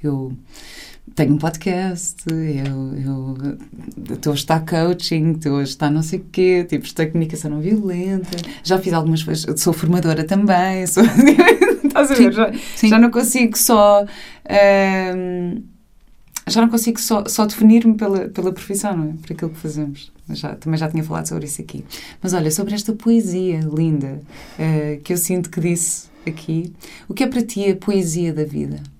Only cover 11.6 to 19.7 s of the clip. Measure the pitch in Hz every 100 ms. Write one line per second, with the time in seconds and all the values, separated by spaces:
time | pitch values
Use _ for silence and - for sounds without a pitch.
11.6 | - - 285 - 277 269 214 196 214 208
12.6 | - - 220 220 240 233 254 262 233 220
13.6 | - 226 208 202 202 - - - - 202
14.6 | 202 196 196 190 185 185 180 180 175 226
15.6 | - - _ _ _ - - - - 226
16.6 | 233 233 226 226 - 214 208 - 214 -
17.6 | 220 233 226 214 208 196 185 - 180 185
18.6 | - 196 208 175 151 160 - 160 165 160
19.6 | 160